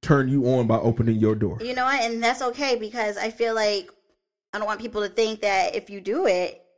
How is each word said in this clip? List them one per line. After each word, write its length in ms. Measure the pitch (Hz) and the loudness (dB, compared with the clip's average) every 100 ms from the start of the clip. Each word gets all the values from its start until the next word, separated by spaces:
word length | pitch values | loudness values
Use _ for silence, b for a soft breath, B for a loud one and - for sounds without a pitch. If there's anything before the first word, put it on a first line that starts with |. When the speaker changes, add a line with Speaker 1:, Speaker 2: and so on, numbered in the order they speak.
Speaker 1:
turn 280 | - 143 131 | 4 4 4
you 160 | 139 123 | 2 2
on 140 | 131 117 | 2 4
by 100 | 113 | 2
opening 400 | 117 113 117 110 | 2 2 2 2
your 180 | 107 107 | 2 2
door. 220 | 107 110 | -2 -4
Speaker 2:
You 120 | 233 | -6
know 120 | 254 254 | -2 0
what? 160 | 277 | 0
And 220 | 233 233 | -2 0
that's 180 | 233 247 | 0 0
okay, 340 | 254 240 285 240 | -4 -2 -2 -2
because 420 | 214 240 214 208 | -4 -4 -4 -2
I 140 | 220 | -6
feel 240 | 220 233 220 | -2 -2 0
like 340 | 214 208 180 - _ _ _ _ _ | 0 0 -6 -18 _ _ _ _ _
I 60 | 208 | -6
don't 80 | 214 | -4
want 120 | 208 | -4
people 220 | 226 208 | -6 -4
to 80 | 208 | -4
think 320 | 190 220 214 | 0 0 0
that 340 | 208 196 190 196 | 0 2 0 -2
if 140 | 202 | -8
you 100 | 202 | -12
do 280 | 190 254 370 | -4 0 2
it 360 | 180 180 - _ | 2 0 -6 _